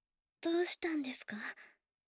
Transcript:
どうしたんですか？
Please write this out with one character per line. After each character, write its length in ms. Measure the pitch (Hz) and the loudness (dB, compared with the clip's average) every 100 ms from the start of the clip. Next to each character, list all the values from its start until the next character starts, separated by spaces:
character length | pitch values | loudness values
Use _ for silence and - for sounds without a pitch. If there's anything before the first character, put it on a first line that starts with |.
| _ _ _ _ | _ _ _ _
ど 200 | 339 339 | 2 4
う 40 | |
し 140 | 359 - | 2 0
た 120 | 339 | 0
ん 120 | 302 | 0
で 100 | 262 | 0
す 140 | 254 - | -4 -6
か？ 100 | 208 233 - - - _ _ | -6 -8 -10 -16 -20 _ _